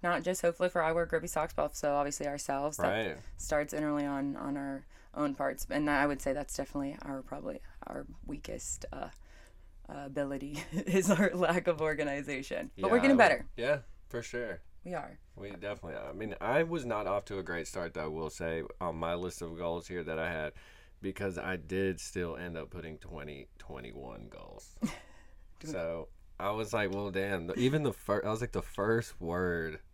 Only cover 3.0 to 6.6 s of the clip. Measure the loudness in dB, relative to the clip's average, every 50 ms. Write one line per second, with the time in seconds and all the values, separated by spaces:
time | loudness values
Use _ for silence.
3 | 2 0 -2 -4 -8 -12 -10 -8 -2 2 4 4 2 2 0 0 0 2 2 2
4 | 2 0 0 0 0 0 -2 -2 -2 -2 -2 -2 -2 -4 -6 -6 -8 -12 -18 -20
5 | -20 -12 -2 0 0 0 2 2 0 0 0 -2 -4 0 0 2 4 6 6 6
6 | 6 4 4 0 0 0 0 0 -2 -4 -4 -4